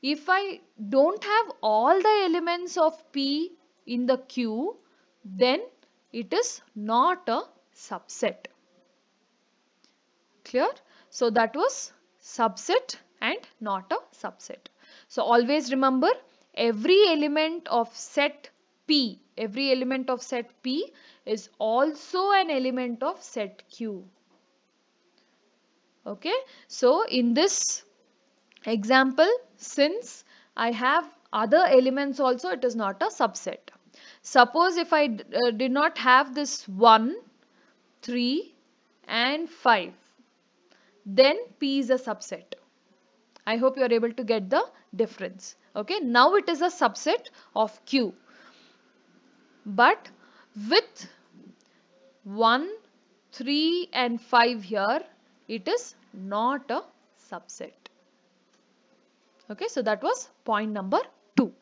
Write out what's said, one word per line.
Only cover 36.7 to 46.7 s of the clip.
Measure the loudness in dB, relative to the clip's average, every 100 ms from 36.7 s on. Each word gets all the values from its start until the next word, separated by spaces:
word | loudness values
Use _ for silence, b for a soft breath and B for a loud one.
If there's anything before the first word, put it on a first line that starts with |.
| 6 8 8 6 -6 -12 _ b b b b _ _
three, | -8 -4 -2 -2 -6 _ _ _ _ _ _
and | -2 -2 -2 -6
five, | -2 2 2 2 -12 _ _ _ _ _ _ _ b b b -8
then | 4 4 4 -6 -6
P | -4 -2
is | -2
a |
subset. | -2 -4 -10 -10 -16 -16 -20 _ _ _ _ _ _ _ _ -6
I | 0
hope | 0 2
you |
are | 0
able | 2 0
to | -4
get | -2 -2 0
the | 0 -2 b b
difference. | -4 -4 -4 -12 -12 -20 -20 _
Okay, | -10 -6 -4
now | 0 4 6
it | 6 2
is | -2
a |
subset | -2